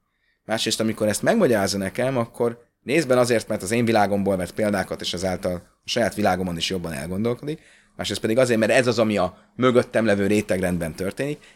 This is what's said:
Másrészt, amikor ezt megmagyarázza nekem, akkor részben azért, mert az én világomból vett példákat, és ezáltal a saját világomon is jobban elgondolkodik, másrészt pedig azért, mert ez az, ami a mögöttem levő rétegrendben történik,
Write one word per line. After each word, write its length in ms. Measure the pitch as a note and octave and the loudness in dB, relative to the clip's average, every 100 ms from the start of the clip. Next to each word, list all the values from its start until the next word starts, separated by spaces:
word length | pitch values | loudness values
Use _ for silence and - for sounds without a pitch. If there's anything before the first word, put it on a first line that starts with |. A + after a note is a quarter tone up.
| _ _ _ _ | _ _ _ _
Másrészt, 360 | - A2+ A2+ A2 | -6 -4 -2 -2
amikor 280 | A2 G#2+ G#2+ | -2 0 -2
ezt 140 | G2+ | 0
megmagyarázza 560 | C#3 A3+ D3+ G#2+ G2 G2 | 0 2 2 2 0 -2
nekem, 380 | F#2+ - B2+ C3 | -4 -4 -2 -2
akkor 420 | A#2 - A#2 A#2+ _ _ | -4 -4 -4 -4 _ _
részben 340 | A2 D#3 C3 B2 | -2 0 2 4
azért, 300 | B2 A2+ - | 4 2 0
mert 140 | G#2+ | -4
az 80 | F#2+ | -2
én 140 | A#2 | 0
világomból 520 | A#2 A2 G2 G2+ G2 F#2+ | 4 4 4 2 0 0
vett 180 | F2 | -2
példákat, 460 | - G#2+ G2 F2+ D#2+ | -2 -2 -2 -2 -6
és 120 | E2+ | -8
ezáltal 400 | F2 F#2 F2+ F#2 F2 - _ | -4 -4 -4 -4 -6 -10 _
a 40 | - | -6
saját 260 | B2 G2+ | -2 0
világomon 420 | G#2+ G2+ F#2 F#2 E2 | 0 0 0 -2 -4
is 140 | - | -4
jobban 220 | F#2+ E2+ | -4 -6
elgondolkodik, 680 | C#2 E2 F#2 A#2 A#2+ D3 E3 - _ _ - | -8 -6 -4 -4 -4 -8 -10 -14 _ _ -10
másrészt 240 | F#2 G2 | -8 -4
pedig 180 | A2 A#2 | 0 2
azért, 200 | B2 A2 | 2 4
mert 140 | G#2+ | 4
ez 140 | B2+ B2 | 4 4
az, 120 | A#2 | 2
ami 180 | A2 G2+ | 2 2
a 360 | F2 - _ - | -2 -4 _ 0
mögöttem 480 | B2+ A#2+ A2+ A2+ | 4 4 2 2
levő 220 | A2+ G2+ G2 | 2 2 2
rétegrendben 680 | G#2 - F#2 F2+ F2 E2 | 2 0 0 0 -2 -4
történik, 500 | F2 F#2+ - C#3+ D3 - | -6 -6 -6 -6 -8 -14